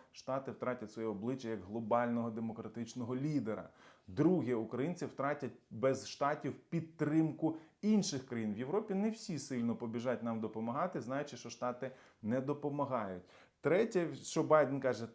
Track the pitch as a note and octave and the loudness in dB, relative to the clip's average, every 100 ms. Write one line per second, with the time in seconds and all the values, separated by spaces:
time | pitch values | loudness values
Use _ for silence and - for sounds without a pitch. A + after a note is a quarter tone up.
0 | - - - C3 C3 A2+ A#2+ B2 G#2 A#2 | -8 -12 -4 -4 -4 -4 -4 -4 -6 -4
1 | A2+ G2 A2+ C3 A2+ A2 F#2 A2 A2+ A#2+ | -2 -2 -2 -2 -4 -4 -4 -6 2 4
2 | A#2+ A#2 A#2 A2+ A2+ A2 A2 A2+ A#2 B2+ | 4 2 0 -2 -4 -6 -8 -8 -8 -6
3 | A#2 B2+ D3 D3 A2 G2+ E2+ - - - | -4 -2 0 0 0 -4 -6 -16 -20 -20
4 | - F#2 D#3 F3+ A#2+ A#2+ A2 A#2+ D3 F3 | -6 2 4 4 2 0 0 -2 -2 -2
5 | C3+ - C3+ D3 B2 - _ A2+ C3 C3 | -6 -2 -2 -2 -4 -8 _ 0 2 2
6 | - - C#3+ D3+ C#3+ B2+ - E3+ D#3+ - | -2 0 0 2 -2 -6 -4 -4 -4 -2
7 | D3 D#3 D#3+ - D#3+ - - _ G#3 A3 | 2 6 4 2 0 -2 -8 _ 4 4
8 | - C#3 - A#2 A2 G#2 B2+ F#3+ A3 F#3+ | 4 -2 -4 -2 -2 -2 -2 -2 0 0
9 | A3 A3 - D#3 C3+ B2+ A#2 A2+ A#2 A2+ | 0 -2 -4 -6 -4 0 0 0 -2 -2
10 | A#2+ A#2+ A#2 A2+ A2 A2 A2+ C3 F3+ F3 | 0 0 -2 -2 -2 -4 -2 0 -2 -2
11 | A2+ C3+ D3+ B2 - - B2 A#2+ C3 - | -4 -4 -4 -8 -12 -6 -4 -4 -6 -10
12 | - _ G#2+ B2 C3+ C#3+ D3 C#3+ C3 B2 | -18 _ -2 0 0 -2 -2 -2 0 0
13 | G2+ F2+ - - - _ C#3+ F3 A3+ F#3 | -2 -6 -10 -20 -20 _ 2 4 4 2
14 | E3 C3+ - - D3+ D#3 C3+ C3+ C3 A2 | 0 -2 -4 0 6 8 8 4 0 0
15 | A2+ | -2